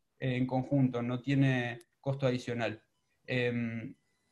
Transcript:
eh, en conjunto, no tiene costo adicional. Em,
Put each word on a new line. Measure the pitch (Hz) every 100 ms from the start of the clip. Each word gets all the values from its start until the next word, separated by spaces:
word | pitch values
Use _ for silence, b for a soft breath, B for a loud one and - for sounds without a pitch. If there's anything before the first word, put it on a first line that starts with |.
| _ _
eh, | 131 127
en | 127
conjunto, | 131 127 143 127 120
no | 120 123
tiene | 135 139 135 127 120 113 - _
costo | 139 135 135
adicional. | 123 - 117 110 - _ _ _ _ -
Em, | 127 123 120 117 113 113 - _ _ _